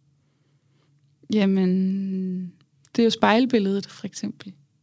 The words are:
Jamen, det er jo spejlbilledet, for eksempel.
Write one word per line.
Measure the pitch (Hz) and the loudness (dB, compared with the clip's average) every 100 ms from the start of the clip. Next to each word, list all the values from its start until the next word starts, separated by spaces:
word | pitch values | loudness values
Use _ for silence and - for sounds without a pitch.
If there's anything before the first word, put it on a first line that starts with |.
| _ _ _ _ _ _ _ _ _ _ _ _ - | _ _ _ _ _ _ _ _ _ _ _ _ -2
Jamen, | 214 196 190 185 185 190 196 190 190 185 185 180 - _ _ _ - | 2 2 2 2 2 0 -2 -4 -6 -6 -6 -10 -16 _ _ _ 0
det | |
er | |
jo | 226 | 2
spejlbilledet, | 226 202 220 254 233 196 196 - | 2 2 4 2 0 0 -2 -6
for | - 190 | -14 -14
eksempel. | - 208 - 196 - _ _ | -10 -10 -10 -18 -20 _ _